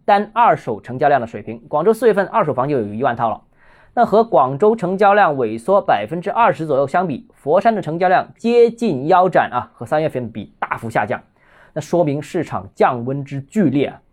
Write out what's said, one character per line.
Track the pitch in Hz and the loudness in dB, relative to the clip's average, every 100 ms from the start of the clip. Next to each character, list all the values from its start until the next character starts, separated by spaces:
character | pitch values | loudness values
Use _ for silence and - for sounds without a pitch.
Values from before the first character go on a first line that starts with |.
| - | 0
单 | 202 208 | 2 0
二 | 226 220 151 | 2 2 2
手 | - 101 | -2 -8
成 | - 127 | -8 -2
交 | 147 | 2
量 | 135 | 2
的 | 113 | -2
水 | 104 | -10
平， | 110 120 - | -12 -14 -6
广 | 151 | -2
州 | 185 | 0
四 | 220 240 | 2 2
月 | |
份 | 196 185 | 2 0
二 | 226 | -2
手 | 156 | -2
房 | 123 139 | -2 -2
就 | 139 | -2
有 | 104 | -4
一 | 107 | -4
万 | 131 120 | -4 -2
套 | 117 | -4
了。 | - _ _ _ _ _ | -4 _ _ _ _ _
那 | 254 226 | -2 2
和 | 208 | 2
广 | 226 165 127 139 | 4 2 2 2
州 | 214 226 | 0 2
成 | 175 190 | -2 2
交 | 202 | 2
量 | 208 175 139 | 4 2 0
萎 | 113 113 | -4 -4
缩 | 180 196 | 0 0
百 | 185 107 107 | 2 0 -2
分 | 170 | -8
之 | 202 | -4
二 | - 220 | 0 2
十 | 151 160 | 0 -2
左 | 135 | 0
右 | 139 | 0
相 | 180 185 | -2 -2
比， | 117 - | -6 -12
佛 | _ 135 180 | _ 0 2
山 | 226 214 | 2 0
的 | |
成 | 151 170 | -4 -2
交 | 185 | 2
量 | 170 - - | 2 0 -4
接 | 233 240 233 | 0 4 4
近 | 233 233 127 147 | 2 -4 -2 2
腰 | 180 185 | 4 4
斩 | 160 110 | 2 0
啊， | 123 - | -4 -6
和 | - 117 | -12 -4
三 | 156 | -2
月 | 156 | -2
份 | 127 113 | -4 -8
比 | 113 98 - | -10 -14 -10
大 | - 123 | -8 -6
幅 | 113 | -4
下 | 127 110 | -4 -2
降。 | 113 - _ _ _ _ | -6 -10 _ _ _ _
那 | 151 | -12
说 | - 175 | -2 0
明 | 151 143 | 0 -2
市 | - 175 | -6 -6
场 | - 104 95 | -6 -8 -8
降 | - 190 123 | 0 0 0
温 | 123 139 135 | -6 -8 -8
之 | 139 | -12
剧 | 139 214 156 | -6 0 0
烈 | 139 120 | 0 -2
啊。 | - _ | -6 _